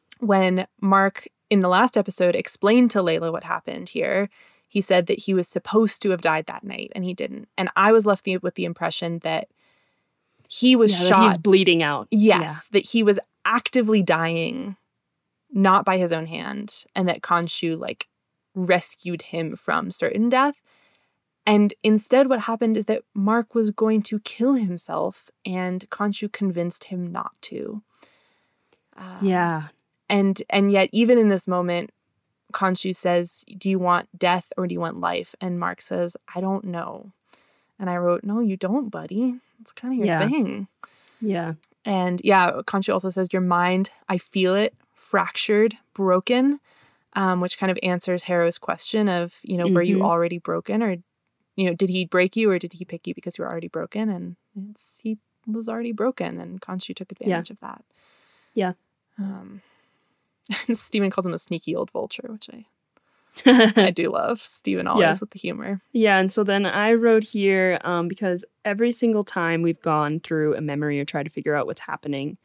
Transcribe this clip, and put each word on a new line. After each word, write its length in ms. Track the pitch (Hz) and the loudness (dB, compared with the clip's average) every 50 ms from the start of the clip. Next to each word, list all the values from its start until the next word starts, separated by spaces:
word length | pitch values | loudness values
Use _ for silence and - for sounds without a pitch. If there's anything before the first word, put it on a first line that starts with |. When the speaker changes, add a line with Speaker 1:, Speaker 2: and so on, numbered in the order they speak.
| _ - - - | _ -20 -12 -4
Speaker 1:
when 480 | 240 202 196 190 190 185 185 185 - - _ - | 0 2 4 4 4 2 2 0 -2 -6 _ -2
Mark 480 | 196 190 196 196 196 190 - - - - _ _ _ - | 2 4 4 4 4 2 0 -4 -16 -18 _ _ _ 0
in 100 | 214 196 | 2 2
the 60 | 185 | 4
last 300 | 180 180 196 240 247 - | 4 4 4 4 4 2
episode 380 | 214 190 - - - 180 175 170 | 0 -2 -2 0 0 2 2 2
explained 560 | - - - - - - 208 226 254 247 226 | 0 -4 -6 -6 0 2 4 6 6 4 4
to 80 | - 202 | 2 2
Layla 320 | 185 170 165 165 165 165 | 0 0 0 -2 -2 -4
what 120 | 165 - - | -6 -6 -6
happened 440 | - 170 - - - - - 185 - | -6 -6 -6 -6 -8 -10 -10 -10 -8
here, 400 | - 160 - - - 190 202 202 _ _ _ _ _ _ _ | -6 -4 -2 -2 0 -2 -2 -4 _ _ _ _ _ _ _
he 120 | _ - 202 | _ -4 -2
said 260 | 185 - 190 180 175 | 0 2 2 2 2
that 120 | - - - | 2 -2 -4
he 140 | - 202 190 | -2 -2 0
was 140 | 180 175 | 0 0
supposed 540 | - - 185 - - 202 220 226 202 - - | -2 -4 -6 -4 0 2 2 2 2 0 -2
to 100 | - 196 | -2 -2
have 100 | 180 170 | -2 0
died 240 | - 165 160 160 156 | 0 0 0 0 -4
that 180 | - - - - | -8 -12 -14 -12
night 280 | 202 - - - - - | -12 -12 -12 -12 -10 -8
and 100 | 190 180 | -8 -6
he 100 | 180 180 | -6 -6
didn't. 340 | - - - 67 69 - - - | -6 -8 -8 -10 -12 -16 -10 -6
And 120 | - 185 - - | -6 -4 -2 2
I 160 | - 190 214 | 4 6 6
was 140 | 220 226 202 | 6 6 6
left 200 | 208 196 - - | 4 0 0 0
the, 120 | 196 185 | -4 -4
with 180 | 180 - 180 - | -2 -4 -6 -4
the 100 | - 180 | -4 -6
impression 540 | 170 170 - 170 165 - - 175 170 170 165 | -6 -4 -4 -4 -4 -4 -4 -6 -6 -6 -6
that 280 | - 160 160 160 - - _ _ _ _ _ _ _ _ _ _ _ _ _ _ _ _ _ _ _ - | -6 -4 -4 -6 -6 -8 _ _ _ _ _ _ _ _ _ _ _ _ _ _ _ _ _ _ _ -12
he 260 | - - 240 254 254 | -4 2 4 6 6
was 160 | 233 226 208 196 | 8 6 6 4
Speaker 2:
Yeah, 60 | 175 | 4
that 80 | 180 185 | 4 6
Speaker 1:
shot. 140 | 208 190 185 | 6 8 8
Speaker 2:
he's 120 | 190 180 | 6 6
bleeding 440 | 170 160 208 190 190 185 185 170 165 160 | 4 4 6 6 6 6 6 4 4 2
out. 240 | 147 143 123 104 - | 0 0 -2 -2 0
Speaker 1:
Yes, 280 | 226 208 208 214 180 170 | 2 4 6 6 6 6
Speaker 2:
Yeah. 180 | 156 151 156 - - - 208 196 | 2 -2 -4 -6 -4 0 0 0
Speaker 1:
that 60 | - - | 0 0
he 140 | - 226 214 | 0 2 4
was 160 | 208 196 - - _ _ _ - | 4 4 2 0 _ _ _ -2
actively 560 | 196 226 240 - - - 254 226 214 220 208 180 | 0 0 0 0 0 0 2 2 4 4 4 4
dying, 720 | 170 165 160 165 165 165 165 165 - - - - 202 190 _ _ _ _ _ _ _ _ _ _ _ _ _ _ - | 4 2 2 0 0 -2 -2 -2 -4 -6 -8 -10 -10 -12 _ _ _ _ _ _ _ _ _ _ _ _ _ _ -4
not 320 | 285 196 196 190 190 196 190 | 0 4 4 6 6 4 4
by 120 | 190 185 | 2 2
his 140 | 185 180 165 165 | 2 2 0 0
own 120 | 160 165 | -2 -4
hand, 580 | 160 165 160 - - - - - - - - - _ - | -6 -10 -10 -8 -8 -8 -10 -10 -10 -10 -12 -12 _ -4
and 120 | 190 185 | -2 0
that 140 | 175 - - | 0 -2 -2
Khonshu, 560 | - - 175 170 170 165 - - 175 165 160 | -2 0 0 0 0 -2 -4 -4 -4 -4 -4
like, 300 | 165 - - - - - _ _ _ _ _ _ _ _ _ - | -4 -6 -8 -10 -10 -12 _ _ _ _ _ _ _ _ _ -8
rescued 680 | 190 180 175 180 175 - - - - - 180 175 165 - | -4 0 2 2 2 0 -4 -8 -8 -8 -8 -8 -10 -10
him 320 | - - 170 165 156 - | -8 -6 -6 -6 -6 -8
from 340 | - - - 78 80 - 180 | -8 -4 -2 -2 -2 -2 -4
certain 380 | - - - - - 208 226 240 | -6 -4 -4 -2 0 0 0 2
death. 320 | 254 254 277 294 285 _ _ _ _ _ _ _ _ _ _ _ _ _ _ _ _ _ - | 2 2 2 0 -2 _ _ _ _ _ _ _ _ _ _ _ _ _ _ _ _ _ 0
And 280 | 214 208 208 208 202 - _ | 2 4 4 4 2 0 _
instead 460 | - 220 214 214 - - 247 262 277 254 | 2 2 2 2 2 4 4 4 6 4
what 120 | 262 220 | 2 -2
happened 340 | 202 - 226 220 240 220 220 | -2 -4 -4 0 0 0 0
is 100 | 220 208 | 0 0
that 180 | - 220 - - _ - | -2 -2 -4 -4 _ -4
Mark 420 | 208 196 208 226 233 226 _ - | 0 2 2 2 2 0 _ 0
was 140 | 233 220 208 | 0 0 0
going 300 | 208 - 220 220 220 214 208 | 0 0 2 2 2 2 0
to 160 | - 220 208 | -2 -6 -6
kill 360 | - - - - 233 269 277 | -8 -8 -4 0 2 2 2
himself, 720 | 247 214 180 180 175 - - 165 160 - 185 - - - - _ _ - | 2 0 -2 -4 -4 -6 -6 -4 -4 -4 -4 -6 -10 -18 -20 _ _ -10
and 440 | 190 185 185 180 180 180 185 - - | -8 -6 -4 -4 -4 -4 -6 -8 -8
Khonshu 400 | - - 208 208 202 - 214 202 | -6 -4 -2 -2 -2 -4 -6 -8
convinced 540 | - - 202 190 170 175 175 175 170 - - | -6 -4 -4 -4 -2 -2 -4 -4 -6 -10 -12
him 220 | - 190 180 175 | -10 -8 -8 -8
not 340 | 170 175 - - - _ - - | -8 -8 -8 -10 -10 _ -14 -14
to. 400 | - - - - - 214 208 - _ _ - - - _ _ _ _ _ _ _ _ _ _ _ _ _ _ _ _ - | -12 -10 -10 -10 -10 -10 -12 -14 _ _ -20 -20 -20 _ _ _ _ _ _ _ _ _ _ _ _ _ _ _ _ -20
Um, 200 | - 185 185 185 185 | -20 -20 -14 -6 -2
Speaker 2:
Yeah. 460 | 196 190 185 180 170 170 165 160 151 151 _ _ _ _ _ _ _ - | 0 2 4 4 2 2 0 -2 -6 -10 _ _ _ _ _ _ _ 0
Speaker 1:
and, 320 | 202 202 196 196 185 - - - | 2 4 4 2 0 -2 -4 0
and 220 | - 202 196 202 | 2 2 4 4
yet, 180 | 202 196 185 - | 4 4 2 2
even 260 | - 214 233 226 247 | 2 2 4 6 6
in 100 | 233 220 208 | 6 6 4
this 180 | 196 185 - | 2 2 0
moment, 440 | 190 180 180 175 175 175 175 - - _ _ _ _ _ _ _ _ _ _ _ _ - | -2 -2 -2 0 -2 -2 -4 -4 -8 _ _ _ _ _ _ _ _ _ _ _ _ -6
Khonshu 420 | - 196 185 185 - - 190 180 | -2 0 0 0 0 -2 -4 -4
says, 480 | - - 180 175 175 175 175 - - - - - | -2 0 2 2 2 0 -2 -6 -8 -8 -12 -10
"Do 120 | 185 - 190 | -6 -2 -2
you 80 | 190 185 | 0 0
want 280 | 180 175 175 170 - _ - | 2 2 0 0 -2 _ -6
death 340 | - 185 175 180 180 - - - | -2 0 2 2 0 -2 -6 -6
or 100 | - 185 | -4 -4
do 60 | 180 175 | -4 -4
you 60 | 175 | -4
want 200 | 170 165 160 175 | -6 -6 -6 -4
life?" 340 | 175 170 175 170 170 - - - | -4 -2 -2 -4 -6 -8 -12 -10
And 180 | 190 180 175 175 | -6 -6 -4 -4
Mark 220 | 175 175 180 - | -4 -6 -6 -8
says, 340 | - - 185 180 175 175 - - _ - - | -8 -6 -4 -4 -4 -4 -6 -12 _ -12 -8
"I 60 | 180 | -6
don't 220 | 190 190 196 190 - | -4 -4 -4 -4 -6
know." 480 | 185 175 170 - - - - - 196 _ _ _ _ _ _ _ _ _ _ _ _ _ | -8 -10 -10 -10 -12 -14 -16 -18 -20 _ _ _ _ _ _ _ _ _ _ _ _ _
And 120 | - 196 180 | -8 -6 -4
I 80 | 180 | -2
wrote, 260 | 175 175 175 175 - - | 0 2 2 0 0 -2
"No, 160 | 202 208 233 | -2 -2 0
you 160 | 240 202 190 | 0 0 0
don't, 320 | 185 190 180 220 294 262 208 | -2 -2 -2 -2 -2 -2 -4
buddy. 500 | - 160 160 156 180 214 254 254 247 254 _ _ _ _ | -8 -10 -10 -6 -4 -2 -2 -2 -4 -6 _ _ _ _
It's 120 | 220 - - | -20 -20 -16
kinda 220 | - - 254 262 | -10 -8 -4 -2
your 80 | 240 208 | 0 0
Speaker 2:
Yeah. 220 | 202 165 160 196 226 | 2 2 2 2 2
Speaker 1:
thing." 380 | 285 302 214 - - 208 196 - _ _ - - _ _ - - _ - | 2 0 0 -2 -4 -6 -10 -12 _ _ -20 -20 _ _ -20 -20 _ -8
Speaker 2:
Yeah. 340 | 226 208 190 175 165 165 160 - _ _ _ _ - | -4 -4 -4 -2 -4 -6 -8 -10 _ _ _ _ -6
Speaker 1:
And 380 | 220 196 185 180 180 180 180 - | -2 -2 0 0 0 -2 0 2
yeah, 280 | 202 196 185 180 175 - - - | 4 4 4 4 2 0 -2 -6
Khonshu 280 | - - 196 196 - 185 | -4 -4 -2 0 0 0
also 160 | 185 185 190 | 0 -2 -2
says, 240 | 175 190 185 175 - | -2 -4 -2 -2 -2
"Your 80 | 185 | -2
mind, 500 | 185 180 175 175 175 180 185 185 196 - - _ _ | 0 2 2 2 2 2 2 0 -2 -4 -6 _ _
I 100 | - 190 | -4 -4
feel 380 | 175 - - - 190 185 180 190 | -4 -4 -4 -2 0 2 2 2
it, 200 | 202 214 - _ _ _ _ _ | 2 0 -2 _ _ _ _ _
fractured, 840 | - - - - 190 175 - - - - - 208 208 220 226 220 - _ _ - | -20 -8 -2 -2 -2 -2 -2 -4 -4 -2 2 2 4 4 2 0 -4 _ _ -6
broken," 640 | - 196 185 180 185 - - 247 254 254 277 285 285 _ _ _ _ _ _ _ _ _ _ - | -2 2 2 2 2 2 2 2 2 2 2 0 -2 _ _ _ _ _ _ _ _ _ _ -4
um, 280 | 196 196 185 185 180 | -2 0 0 0 0
which 160 | 180 180 - | -2 -2 -4
kind 120 | - 196 190 | -2 -2 -2
of 60 | 180 - - | -2 0 -2
answers 400 | 185 180 175 - 196 180 175 - | -2 -2 -2 -2 -2 -2 -2 -2
Harrow's 340 | - 180 175 170 170 175 | -2 0 2 2 0 0
question 520 | - - - - - - - - 220 208 196 | -2 -4 -6 -6 -4 -4 -4 -2 0 0 2
of, 300 | 180 175 175 175 - - - | 0 -2 -4 -6 -10 -12 -8
you 140 | - 185 | -6 -4
know, 100 | 175 175 | -2 0
"Were 140 | 190 185 175 | 2 2 4
you 140 | 175 185 196 | 4 2 2
Speaker 2:
Mm-hmm. 80 | 190 190 | 2 2
Speaker 1:
already 320 | 170 170 170 170 170 175 | 2 2 2 0 -2 -4
broken, 440 | 175 - - 170 170 - - 202 220 | -6 -6 -6 -6 -6 -4 -4 -2 -2
or, 160 | 233 208 180 175 - _ _ _ _ _ _ _ _ _ - | -2 -2 -4 -6 -8 _ _ _ _ _ _ _ _ _ -4
you 80 | 190 190 | -2 -2
know, 80 | 180 170 | -2 0
did 160 | - 196 185 | 0 0 0
he 160 | 180 185 180 | 0 -2 -2
break 300 | - - 185 180 185 - | 0 2 2 2 2 2
you 120 | 226 220 208 | 2 2 2
or 80 | 185 175 | 2 0
did 140 | - 175 - | -2 -8 -12
he 120 | 165 180 | -14 -16
pick 220 | - 175 170 - | -14 -14 -12 -10
you 60 | 175 175 | -10 -10
because 240 | - - 175 - | -10 -10 -10 -8
you 60 | - - | -8 -8
were 80 | - | -8
already 160 | 165 165 170 | -8 -8 -10
broken?" 420 | 170 - 165 165 - - 208 220 220 | -8 -8 -8 -8 -6 -6 -4 -4 -4
And 260 | 190 175 180 180 175 _ _ _ - 202 196 208 | -4 -6 -8 -12 -14 _ _ _ -16 -16 -14 -14
it's, 300 | 214 - - - - - - | -14 -14 -12 -12 -12 -10 -8
"He 140 | 220 220 214 _ _ _ _ - | -8 -8 -8 _ _ _ _ -10
was 220 | 226 214 226 220 | -8 -8 -6 -6
already 240 | 226 226 233 233 240 | -6 -8 -6 -6 -6
broken," 480 | 220 208 214 262 254 - 170 - 175 170 | -4 -2 -2 -2 -2 -4 -6 -6 -8 -10
and 220 | 175 170 190 185 | -12 -14 -14 -14
Khonshu 340 | - - 185 185 - - 180 | -12 -10 -10 -8 -8 -10 -12
took 160 | - 185 - 190 - | -12 -14 -16 -12 -6
Speaker 2:
Yeah. 60 | - | -4
Speaker 1:
advantage 220 | 208 180 170 170 - | -2 -2 -2 -4 -8
of 80 | 208 - | -14 -16
that. 240 | - - - - _ _ _ _ _ _ _ _ _ _ _ _ _ _ - | -16 -16 -16 -18 _ _ _ _ _ _ _ _ _ _ _ _ _ _ -4
Speaker 2:
Yeah. 200 | 226 190 180 180 _ _ _ _ _ _ _ _ - | -2 -2 -2 -2 _ _ _ _ _ _ _ _ -10
Speaker 1:
Um, 420 | 196 196 190 190 190 190 202 190 _ _ _ _ _ _ _ _ _ _ _ _ _ _ _ _ - - | -10 -10 -10 -12 -16 -20 -20 -20 _ _ _ _ _ _ _ _ _ _ _ _ _ _ _ _ -12 -10
<laughs> 180 | 196 - - | -10 -6 -4
and 100 | - 226 | -4 -4
Steven 320 | - - - - 208 202 190 | -4 -4 -4 -2 0 0 0
calls 160 | - 196 180 | -2 -2 -4
him 80 | 180 165 | -4 -4
a 40 | |
sneaky 380 | 165 - - 175 160 - 156 175 | -6 -6 -6 -8 -8 -6 -6 -6
old 160 | - - - | -6 -6 -6
vulture, 360 | - - - - - - - 226 | -6 -8 -8 -8 -10 -12 -14 -14
which 200 | 220 214 - - | -16 -16 -16 -18
I, 160 | - 233 214 _ _ _ _ _ _ _ _ _ _ _ _ _ - - - | -18 -20 -20 _ _ _ _ _ _ _ _ _ _ _ _ _ -4 4 8
Speaker 2:
<laughs> 300 | 262 262 247 220 220 214 226 190 | 8 10 10 8 8 6 6 4
Speaker 1:
I 40 | 185 | 4
do 180 | 180 - 170 - | 4 0 -2 -2
love. 300 | - - - - 240 - | -2 -2 -2 -2 -4 -4
Steven 460 | - - - - - 202 190 180 180 | -6 -12 -10 -8 -4 -4 -4 -2 -2
always 160 | 185 - 208 175 | 0 2 4 4
Speaker 2:
Yeah. 140 | 160 160 190 | 4 2 0
Speaker 1:
with 120 | 214 - | -6 -12
the 80 | - 190 | -14 -10
humor. 420 | - 175 180 - - 196 196 190 _ _ | -8 -8 -8 -8 -8 -8 -8 -8 _ _
Speaker 2:
Yeah, 260 | - 233 220 208 196 190 | 0 2 4 4 4 4
and 120 | 190 190 | 2 2
so 120 | - 220 208 | 0 0 0
then 220 | 202 196 202 196 | 2 2 0 0
I 280 | 185 - 196 208 220 233 | 0 0 0 2 4 4
wrote 300 | 226 233 233 226 220 214 | 4 4 4 4 4 2
here, 560 | - - 208 196 196 190 190 185 185 175 - - | 0 -2 0 2 2 2 4 2 2 0 0 -2
um, 240 | 170 175 170 170 | -2 -2 -2 -2
because 380 | 175 196 - 208 185 180 180 - - _ _ - | -4 -4 -4 -4 -4 -4 -4 -6 -12 _ _ -6
every 280 | 214 202 208 233 240 | -4 -2 0 0 0
single 320 | 233 - 247 226 214 208 202 | 0 0 0 2 2 0 -2
time 380 | - - 185 170 165 165 165 | -2 -4 -2 -2 0 0 0
we've 180 | 170 170 165 - | 0 -2 -2 -2
gone 380 | - 165 151 151 151 147 156 160 | -2 0 0 0 0 0 -2 -4
through 340 | - - 165 156 151 151 - | -4 -4 -2 0 0 0 0
a 60 | - | -2
memory 380 | 156 147 139 147 151 151 147 139 | -4 -4 -4 -4 -2 -2 -2 -4
or 60 | 147 | -4
tried 180 | - - 147 143 | -4 -6 -6 -6
to 60 | 156 | -8
figure 240 | - 151 - 156 147 | -10 -8 -4 -2 -2
out 100 | 147 120 | -2 -2
what's 140 | - - - | -4 -8 -10
happening, 560 | - - 147 - - 147 143 135 139 156 - - | -10 -12 -12 -10 -6 -6 -6 -6 -6 -8 -10 -14